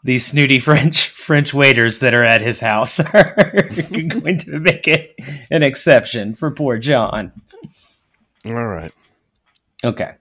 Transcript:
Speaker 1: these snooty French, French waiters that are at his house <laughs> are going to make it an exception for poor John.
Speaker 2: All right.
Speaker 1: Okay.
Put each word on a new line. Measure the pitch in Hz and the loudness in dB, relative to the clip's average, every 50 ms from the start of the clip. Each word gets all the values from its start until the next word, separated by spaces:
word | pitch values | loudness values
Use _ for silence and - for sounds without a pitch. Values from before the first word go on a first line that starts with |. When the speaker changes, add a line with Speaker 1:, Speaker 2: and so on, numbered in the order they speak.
Speaker 1:
these | - 127 127 123 - | -2 0 -2 -2 -2
snooty | - - 147 143 135 135 131 | -2 2 2 4 4 2 2
French, | 120 151 151 147 135 160 156 - - - | 4 2 2 4 4 0 0 0 -4 -4
French | - - - - 156 147 143 - - | -6 -14 -2 0 0 0 0 0 0
waiters | 139 139 135 131 120 117 113 110 - | 4 4 4 6 4 2 0 0 0
that | 135 123 | 0 2
are | 113 120 120 | 2 4 4
at | 113 113 113 | 4 4 2
his | 107 117 113 - | 2 -2 -4 -2
house | 117 113 107 107 120 - - - | -2 -2 0 0 -2 -2 -2 -2
<laughs> | 156 - - | -4 2 4
are | 208 180 - - - - - - 202 185 - - 175 156 - | 4 4 4 2 0 0 2 2 -2 -2 -2 -6 -8 -8 -6
going | 190 226 160 165 - 233 - 160 185 165 | -6 -6 -6 -4 -6 -4 -2 -2 -4 -4
to | - 156 147 156 | -6 -8 -10 -2
make | 156 175 165 - - - | 0 0 -2 0 0 0
it | 151 160 - - _ - 131 135 147 - - _ | 0 0 -2 -10 _ -20 -16 -16 -16 -16 -8 _
an | 143 - | 0 2
exception | 147 139 135 - - 170 143 120 110 - - 117 101 104 110 | 2 0 0 0 4 4 4 4 4 0 -8 -8 -6 -8 -8
for | _ 160 151 | _ -8 -8
poor | 151 - 151 135 117 | -6 -4 -4 -2 -2
John. | 113 117 143 147 120 110 101 - 107 98 90 _ - _ _ _ 440 - - _ _ _ _ _ _ _ _ _ _ _ _ _ _ _ | -2 0 0 0 0 0 -2 -4 -8 -8 -10 _ -20 _ _ _ -20 -20 -20 _ _ _ _ _ _ _ _ _ _ _ _ _ _ _
Speaker 2:
All | 107 117 120 120 | -10 -8 -6 -6
right. | 110 95 82 80 80 _ _ _ _ _ _ _ _ _ _ _ _ _ _ _ _ _ - - | -6 -8 -10 -12 -14 _ _ _ _ _ _ _ _ _ _ _ _ _ _ _ _ _ -6 -6
Speaker 1:
Okay. | - 120 - - 80 - _ | -6 -4 -4 -10 -10 -10 _